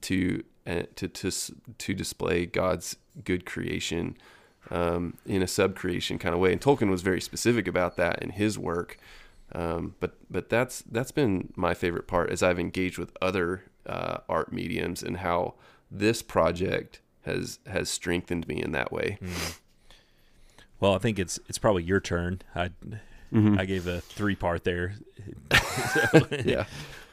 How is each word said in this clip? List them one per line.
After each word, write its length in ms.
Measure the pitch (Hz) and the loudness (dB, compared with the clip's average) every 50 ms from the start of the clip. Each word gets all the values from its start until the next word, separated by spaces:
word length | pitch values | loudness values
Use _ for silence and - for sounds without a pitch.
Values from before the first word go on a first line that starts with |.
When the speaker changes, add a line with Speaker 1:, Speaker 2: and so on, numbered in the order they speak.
Speaker 1:
to, 420 | - - 95 92 92 90 101 - - - _ _ - | -4 -2 0 2 2 2 0 -2 -6 -10 _ _ -8
uh, 180 | - 87 85 - - - | -6 -4 -4 -4 -6 -8
to, 120 | - 98 - | -8 -8 -8
to 200 | - - - 92 | -6 -4 -4 -4
s-, 240 | - - - - - - - - 107 - | -4 -4 -6 -8 -10 -14 -18 -18 -16 -10
to 140 | - - 98 | -6 -4 -4
display 520 | 95 - - - - 87 85 87 87 87 | -4 -4 -6 -6 -4 0 0 2 2 0
God's 520 | 87 - 90 92 90 87 87 - - - - _ _ - 139 - | -2 -2 0 0 0 0 -2 -4 -8 -12 -12 _ _ -20 -10 -4
good 220 | - 92 90 90 | -2 -2 -2 -2
creation, 720 | - - 95 87 82 82 85 - - 82 85 85 87 - - - - - - - _ _ _ - - | -6 -8 -6 -6 -4 -4 -4 -4 -4 -2 -2 -2 -4 -6 -10 -16 -20 -20 -20 -20 _ _ _ -12 -6
um, 460 | 87 85 87 85 87 87 87 82 - - - | -2 0 0 2 2 0 -2 -4 -6 -8 -6
in 160 | - 104 95 | -2 0 2
a 60 | 92 90 | 2 2
sub-creation 720 | - - 95 95 95 - - 90 90 92 - - 98 95 | 2 2 2 2 2 -2 -4 -2 -2 -2 -2 -4 -4 -4
kind 160 | - 87 85 | -2 0 2
of 60 | 87 | 4
way. 120 | 95 92 92 | 6 4 4
And 80 | - | 4
Tolkien 280 | - 135 143 - 117 98 | 4 4 4 4 4 2
was 120 | 95 87 | 2 2
very 180 | 90 95 92 87 | 2 2 2 2
specific 460 | - - - - - 135 120 113 95 90 | 0 -4 -4 0 4 4 4 4 2 2
about 300 | 90 90 87 87 - - | 2 2 2 0 2 2
that 260 | 87 82 - - - | 0 2 0 -2 -4
in 60 | 82 | -6
his 260 | - 98 104 110 98 98 | -2 0 0 0 0 0
work. 400 | - 87 85 87 85 - - - - - - - - - - - - - - | -2 -2 -2 -2 -2 -4 -8 -18 -20 -20 -20 -20 -20 -20 -20 -20 -18 -10 -6
Um, 420 | - 85 85 85 82 82 82 95 - | -4 -2 -2 -2 -2 -4 -6 -6 -6
but, 160 | 90 85 - - - - | -6 -6 -6 -8 -14 -8
but 180 | - 92 - - | -6 -6 -2 0
that's, 320 | 113 117 127 - - - - - | 2 2 2 0 -4 -12 -10 -6
that's 220 | - 113 131 - | -4 -4 -2 -2
been 400 | - 156 147 107 95 90 - - - | 0 2 2 4 2 2 -2 -4 -4
my 180 | 92 90 85 90 | 0 0 0 0
favorite 340 | - 92 87 85 87 - - | 2 0 -2 0 -2 -4 0
part 240 | 90 87 82 - | 2 2 2 2
as 100 | 90 87 | 2 2
I've 180 | 104 90 87 90 | 4 4 4 4
engaged 380 | 85 85 - 92 92 90 - - | 0 -2 0 -2 -2 -2 -2 -4
with 140 | 87 - - - | -8 -8 -6 -2
other, 440 | - 92 92 95 87 85 92 95 - - _ _ - | -2 0 2 2 0 0 -2 -4 -8 -14 _ _ -10
uh, 340 | - - 87 85 85 82 - - - | -8 -6 -4 -4 -4 -6 -6 -4 -2
art 240 | - 80 - - 95 | 0 0 0 -2 -4
mediums 500 | 92 90 87 92 90 87 85 90 - - | -4 -4 -4 -2 -2 -2 -4 -4 -4 -6
and 140 | 87 92 90 | -6 -6 -4
how 380 | 92 87 87 87 87 - - _ - - - _ _ - | -2 0 2 2 0 -2 -4 _ -18 -20 -20 _ _ -12
this 300 | - 95 101 110 113 - | -4 2 2 2 2 2
project 800 | - - - 98 80 85 87 87 92 95 95 90 - - - - _ _ _ _ - | -2 -2 2 4 4 4 4 2 0 0 0 -2 -4 -6 -12 -20 _ _ _ _ -6
has, 340 | - 92 90 87 85 - - - - | -4 -4 -2 -4 -6 -10 -14 -10 -4
has 220 | 95 87 - - | -2 -2 -2 -2
strengthened 580 | - - - 87 87 90 87 - - 85 - - | -4 -4 -2 0 0 0 0 -2 -4 -4 -4 -4
me 140 | - - | -4 -4
in 100 | 78 76 | -2 -2
that 200 | 76 67 58 - | 0 -2 -2 -2
way. 260 | - - - - 101 - | -2 -2 -2 -2 -4 -6
Speaker 2:
Mm. 380 | 92 90 87 85 82 82 82 - _ _ _ _ _ - - - _ _ _ _ _ _ _ - - - _ - - - - - | -8 -8 -6 -6 -6 -6 -8 -12 _ _ _ _ _ -20 -20 -20 _ _ _ _ _ _ _ -20 -20 -20 _ -20 -20 -20 -6 2
Well, 160 | 95 101 95 | 4 4 4
I 20 | 95 | 4
think 220 | - 117 107 98 | 4 2 2 0
it's, 200 | 90 78 - - - - | -2 -2 -4 -8 -8 -8
it's 100 | - - | -4 2
probably 240 | - 113 101 90 82 | 4 4 4 4 4
your 160 | 85 98 95 | 4 2 2
turn. 420 | - - 90 85 87 90 92 87 - - - | 2 2 -2 0 0 0 -2 -4 -8 -8 -4
I, 140 | 85 90 87 82 - - - 110 107 - - - - - - - | -4 -4 -4 -4 -10 -14 -12 -12 -14 -14 -16 -20 -20 -8 0 4
Speaker 1:
Mm-hmm. 240 | 113 107 107 104 95 | 6 6 6 6 4
Speaker 2:
I 80 | 95 | 2
gave 220 | 95 98 92 85 90 | 2 0 -2 -2 -2
a 120 | 87 85 | -4 -4
three 360 | - - - - 104 104 98 | -6 -8 -6 -2 0 0 0
part 280 | - 101 87 85 85 - | 0 0 0 0 0 0
there. 300 | 92 87 87 90 92 101 107 - - - - 101 101 - - - - | 0 0 0 -2 -4 -4 -8 -14 -20 -20 -16 -14 -14 -14 -12 -2 2
<laughs> 40 | - | 4
So 720 | - - - - - - - - - 147 - - 160 - - 143 | 4 4 2 -2 -4 -2 0 2 2 4 8 8 8 6 6 0
Speaker 1:
<laughs> 100 | 139 120 | -2 0
Yeah. 200 | - - - - - - - - - - - - - | 0 0 0 -2 -4 -8 -14 -14 -14 -16 -18 -18 -20